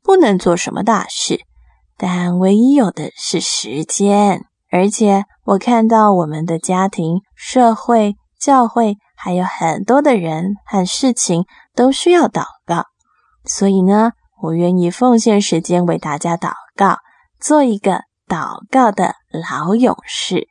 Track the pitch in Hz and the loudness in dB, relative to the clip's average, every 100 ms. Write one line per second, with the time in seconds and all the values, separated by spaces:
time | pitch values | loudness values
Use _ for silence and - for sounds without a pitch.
0 | - 381 277 190 - 175 - - 208 214 | 2 4 4 2 2 0 -2 -4 0 -2
1 | - - - - - _ _ _ _ - | -2 -8 -6 -6 -8 _ _ _ _ -10
2 | 185 180 175 180 185 208 247 285 202 - | -6 -4 -2 0 2 4 4 4 2 -2
3 | 151 - - 185 - - - 131 160 - | -10 -10 -6 -6 -4 -6 -6 -8 -6 -2
4 | 202 202 202 175 - _ _ 180 196 - | 2 2 2 0 -8 _ _ -2 0 0
5 | 214 196 202 _ - 196 220 240 220 226 | 2 2 -2 _ -2 -2 0 2 4 4
6 | 214 190 160 156 170 165 - 185 190 - | 4 2 0 -4 -4 -4 -2 -2 -2 -2
7 | 160 175 - _ - 254 240 220 - 233 | -4 -4 -6 _ -4 2 2 2 0 0
8 | 208 202 _ _ - 269 233 - 226 208 | 0 -4 _ _ 2 2 2 0 -2 -2
9 | _ _ - 180 180 - 165 156 196 262 | _ _ -6 -4 -4 -4 -4 -4 0 2
10 | 302 220 165 156 180 202 - 202 180 - | 4 0 -2 -4 -4 -6 -4 -4 -2 -2
11 | 269 240 - 170 185 _ _ - 254 269 | -2 0 -2 -2 -4 _ _ 0 2 2
12 | 349 349 294 - - - - 170 - _ | 2 4 2 -2 -8 -12 -6 -6 -6 _
13 | _ _ _ _ - - 196 190 185 202 | _ _ _ _ -12 -2 0 2 2 2
14 | 226 - _ _ 160 165 175 180 175 180 | 0 -2 _ _ -6 -2 0 0 -2 0
15 | 254 226 226 208 202 165 170 175 175 170 | 2 4 4 2 2 -2 0 0 0 -2
16 | 156 147 170 170 - - - - 196 - | -6 -6 -4 -4 -6 -10 -14 -2 0 0
17 | _ _ _ _ - 302 269 202 - 180 | _ _ _ _ 0 2 2 0 -2 -4
18 | - _ _ 170 143 - - 262 240 196 | -6 _ _ -8 -8 -12 -2 2 2 2
19 | 180 - _ 156 165 135 156 220 247 - | -4 -4 _ -12 -10 -6 -2 0 0 0
20 | - - - 185 - | -8 -10 -4 -4 -6